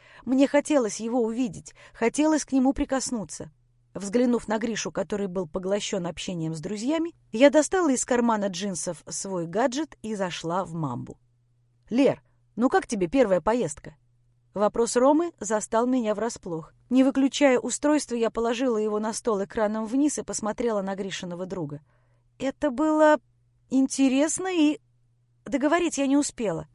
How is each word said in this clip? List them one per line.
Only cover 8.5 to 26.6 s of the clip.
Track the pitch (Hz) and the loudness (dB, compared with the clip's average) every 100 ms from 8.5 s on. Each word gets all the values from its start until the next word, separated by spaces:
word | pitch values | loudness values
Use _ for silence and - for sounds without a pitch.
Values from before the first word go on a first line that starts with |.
| 175 202 180 - 165 - | -4 -6 -6 -8 -10 -10
свой | - 196 185 170 | -10 -6 -6 -4
гаджет | 196 262 262 311 - | 0 0 -2 -8 -8
и | 214 | -8
зашла | 208 180 - 165 185 175 | -4 -4 -6 -4 -4 -4
в | |
Мамбу. | 165 139 123 123 - _ _ _ _ _ _ - | -4 -4 -6 -10 -16 _ _ _ _ _ _ -4
"Лер, | 240 240 - _ _ _ - | 2 4 2 _ _ _ -2
ну | 247 | 2
как | 381 - | 2 0
тебе | 208 170 | -4 0
первая | 269 214 180 | 2 4 2
поездка?" | - 247 165 - - - _ _ _ _ _ | 2 0 -2 -6 -18 -20 _ _ _ _ _
Вопрос | 190 208 - 233 240 | -2 0 0 0 4
Ромы | 269 302 339 - | 6 4 2 -6
застал | 196 214 - 226 247 | -4 -4 0 0 2
меня | 254 214 202 | 0 0 -2
врасплох. | 233 - 190 160 - _ - | -4 -6 -8 -8 -10 _ 0
Не | 262 262 | 4 4
выключая | 269 269 - 285 247 | 4 2 4 4 4
устройство, | 240 - 294 302 - 240 | 0 -2 2 0 0 -2
я | 226 | -2
положила | 226 233 233 262 214 | 0 -2 0 0 0
его | 214 208 | -2 -2
на | 220 | -4
стол | 202 240 196 | -4 -2 -2
экраном | 196 233 208 220 220 | -2 -2 -2 -2 -2
вниз | 269 294 - | 0 0 0
и | |
посмотрела | - 202 214 226 240 208 | -6 -6 -6 -4 -2 -2
на | 190 190 | -4 -6
Гришиного | 196 - 180 175 185 | -8 -8 -10 -10 -8
друга. | 190 143 - _ _ _ _ _ - | -6 -8 -10 _ _ _ _ _ -8
"Это | 262 - 294 | -6 -2 -2
было | 240 311 311 302 302 _ _ _ _ - | 0 2 6 6 4 _ _ _ _ -2
интересно | 262 269 - 269 269 311 - 381 | 0 0 2 2 4 0 0 -2
и..." | 349 302 - _ _ _ _ _ _ - | 2 2 2 _ _ _ _ _ _ -6
Договорить | 240 294 339 339 - | 0 2 2 0 0
я | 269 | 2
не | 285 | 2
успела. | 277 - 202 160 | 0 -4 -4 -4